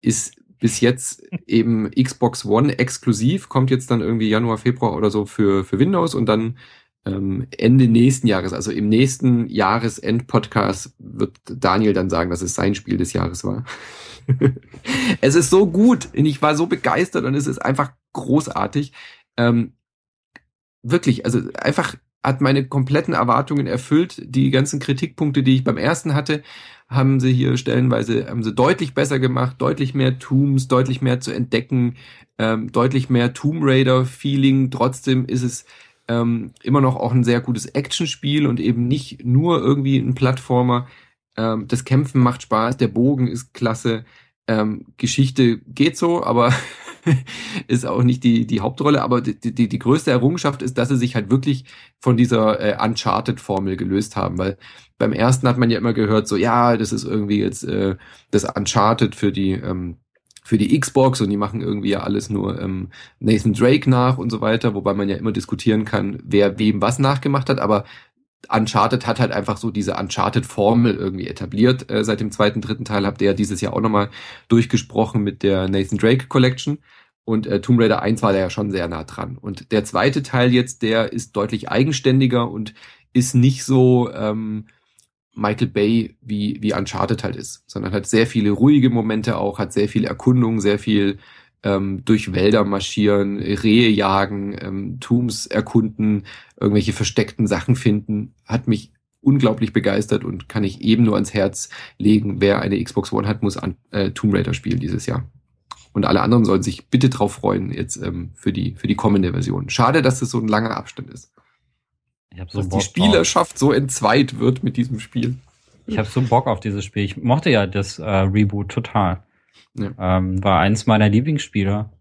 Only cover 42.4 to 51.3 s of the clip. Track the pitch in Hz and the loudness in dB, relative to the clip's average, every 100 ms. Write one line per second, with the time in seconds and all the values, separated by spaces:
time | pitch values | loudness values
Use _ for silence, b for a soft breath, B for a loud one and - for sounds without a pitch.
42.4 | - 110 113 127 113 104 127 139 123 120 | -2 0 0 0 -2 2 0 2 -2 -4
43.4 | - - 120 110 120 110 113 b b _ | -12 -4 -4 -2 -4 -4 -8 b b _
44.4 | - 110 107 101 - _ 127 - 131 127 | -2 0 0 -4 -12 _ -2 0 0 4
45.4 | 123 113 - - 151 - 170 170 - 117 | 2 2 -8 0 0 0 -2 0 0 2
46.4 | 120 127 B B B B 170 131 - - | 2 0 B B B B 0 0 0 -14
47.4 | - 208 - 117 67 95 123 127 123 117 | -10 -10 -2 -2 0 2 2 4 2 2
48.4 | 113 110 110 131 143 143 - 123 123 104 | 0 -2 -4 -2 0 0 2 0 -2 -6
49.4 | 120 113 113 127 113 151 156 123 131 175 | -6 -2 -2 0 0 0 2 2 2 0
50.4 | 147 139 151 131 120 131 123 117 98 | -4 -2 -6 -2 0 0 0 -2 0